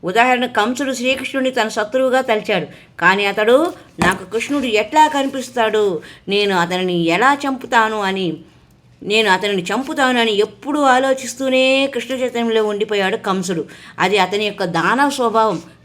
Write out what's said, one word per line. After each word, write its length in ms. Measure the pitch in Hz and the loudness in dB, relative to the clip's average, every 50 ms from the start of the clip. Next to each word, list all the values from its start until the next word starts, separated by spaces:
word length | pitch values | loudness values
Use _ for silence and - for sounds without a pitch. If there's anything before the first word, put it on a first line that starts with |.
| - | -6
ఉదాహరణ, 420 | 170 185 226 240 254 254 240 254 | -2 2 2 4 4 4 0 0
కంసుడు 480 | 247 247 - 208 226 254 247 285 269 262 | -2 0 0 0 0 -2 -4 -4 -4 -4
శ్రీకృష్ణుడిని 600 | 226 240 254 269 262 262 262 - 269 262 262 254 | -2 0 -2 -2 -2 -4 -6 -4 -2 -2 -2 0
తన 120 | 254 214 220 | 0 -2 -2
శత్రువుగా 540 | 220 233 214 214 - 262 262 262 247 262 | -2 -4 -6 -2 0 0 0 2 2 0
తలిచాడు, 440 | 254 247 226 214 - - 214 180 156 139 - - - _ _ - | 0 0 -2 -2 0 -2 -2 -2 -2 -6 -14 -20 -20 _ _ 2
కానీ 260 | 170 175 190 196 202 | 4 4 4 4 2
అతడు, 480 | 202 196 208 214 214 247 269 320 359 - - - - _ - | -2 0 0 2 4 4 4 4 2 -4 -8 -18 -20 _ 0
"నాకు 320 | - 175 190 190 190 185 | 0 0 0 0 -6 -6
కృష్ణుడు 340 | 196 226 226 - 277 285 247 | -6 -6 -4 -2 -4 -4 -2
ఎట్లా 420 | 254 214 208 220 214 - 311 302 302 | 0 0 0 -2 0 4 4 4 4
కనిపిస్తాడు, 960 | 294 285 277 277 277 269 247 - - 247 226 214 202 214 208 202 175 156 - - - - _ - | 4 0 -2 -2 -4 -6 -8 -6 -2 -2 0 0 2 2 0 0 0 -2 -8 -12 -20 -18 _ -2
నేను 300 | 196 202 208 202 190 175 | 0 0 0 2 2 0
అతనిని 460 | 170 170 185 180 185 185 180 175 170 | 0 0 -2 -2 -2 0 0 0 0
ఎలా 300 | 165 165 180 226 262 285 | 2 2 2 4 2 2
చంపుతాను 680 | 285 285 277 277 240 - 240 262 240 220 220 220 214 | 2 -2 -4 -6 -6 -6 0 0 2 2 2 0 -2
అని, 320 | 202 190 190 190 190 170 156 151 - - _ - _ _ _ _ _ _ _ _ - | -2 -2 -2 -2 -4 -6 -6 -8 -14 -20 _ -20 _ _ _ _ _ _ _ _ -6
నేను 260 | 180 208 220 226 208 | -2 0 2 4 4
అతనిని 340 | 185 185 202 202 202 190 175 | 2 2 0 -2 -2 -2 -2
చంపుతాను" 580 | 180 196 226 262 294 311 269 277 254 254 240 | -2 -4 -4 -4 -4 -2 0 0 2 2 2
అని 120 | 233 226 214 | 0 0 2
ఎప్పుడూ 480 | 196 214 214 - - - 269 294 302 | 0 0 -2 -2 -12 -8 -4 -2 2
ఆలోచిస్తూనే 1040 | 285 269 262 254 269 269 262 269 262 233 233 - 269 262 262 262 262 262 262 269 277 269 277 | 4 4 4 4 4 2 0 -2 -4 -12 -8 -6 -4 0 2 2 2 4 2 2 0 0 -2
కృష్ణ 200 | 247 226 233 262 | -6 -6 -6 -4
చైతన్యంలో 520 | 254 254 247 - 233 233 226 226 220 214 | -4 -4 -4 -2 -2 -2 0 2 2 0
ఉండిపోయాడు 520 | 208 208 202 208 214 214 202 196 185 208 220 | 0 0 -2 -2 -2 0 0 0 0 -2 -2
కంసుడు. 480 | 226 208 190 190 185 175 190 165 - - - - - - - - | -2 -2 -2 -2 -2 -4 -4 -4 -6 -8 -12 -20 -20 -20 -4 -2
అది 180 | 165 185 196 208 | 0 0 2 2
అతని 280 | 185 180 202 208 214 | 2 2 0 -2 -4
యొక్క 180 | 208 202 - 202 | -4 -4 -4 -6
దానవ 460 | 175 160 165 160 180 220 254 285 285 | -2 -2 0 0 0 2 2 2 0
స్వభావం. 520 | - - 247 233 208 226 220 214 190 156 - - - _ _ | 0 0 -2 0 2 2 2 2 0 -4 -8 -12 -20 _ _